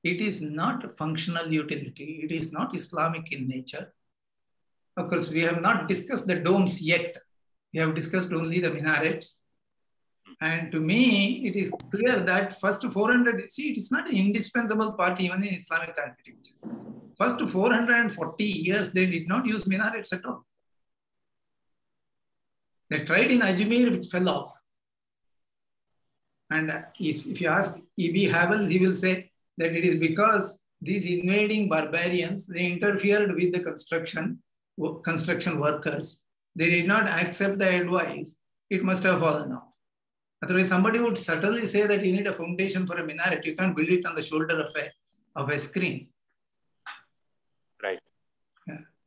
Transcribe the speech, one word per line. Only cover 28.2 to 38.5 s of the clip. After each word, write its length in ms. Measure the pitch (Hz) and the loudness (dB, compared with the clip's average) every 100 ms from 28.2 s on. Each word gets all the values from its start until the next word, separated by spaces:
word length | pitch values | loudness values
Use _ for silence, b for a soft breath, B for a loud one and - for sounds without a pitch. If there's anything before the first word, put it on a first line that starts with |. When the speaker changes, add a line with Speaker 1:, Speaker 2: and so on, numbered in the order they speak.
Speaker 1:
Havel, 420 | 202 170 180 208 185 | 4 4 4 2 4
he 140 | 185 | 4
will 140 | 185 | 4
say 360 | 180 185 180 - _ _ - | 4 0 0 -4 _ _ -4
that 160 | 165 | -2
it 100 | 165 | 2
is 140 | 175 160 | 2 4
because 640 | 160 165 220 208 - - _ _ | 2 4 4 4 0 -10 _ _
these 240 | 156 196 175 | -4 -2 0
invading 640 | 175 180 202 208 214 185 | -2 2 2 2 0 2
barbarians, 760 | 156 151 165 175 180 170 196 - | 0 0 -2 0 0 -2 -6 -8
they 180 | 170 180 | -4 -2
interfered 680 | 175 202 190 202 208 202 160 | 0 0 2 2 4 2 2
with 180 | 175 | 0
the 60 | 180 | 0
construction, 840 | 165 - - 165 165 - - - _ _ _ - | -4 -8 -4 -4 -4 -4 -6 -8 _ _ _ -6
wo-, 200 | 160 160 | -6 -4
construction 640 | - 165 160 165 180 147 | -4 -2 -2 -2 -2 0
workers. 600 | 147 151 156 131 - - _ _ _ - | 0 0 -4 -4 -8 -14 _ _ _ -2
They 140 | 170 | 2
did 180 | 175 175 | 2 4
not 200 | 214 196 | 2 2
accept 520 | 170 175 - 196 196 | 0 -2 0 0 2
the 220 | 190 180 | 2 2
advice. 560 | 175 175 165 147 147 - _ | 2 0 0 -6 -12 -16 _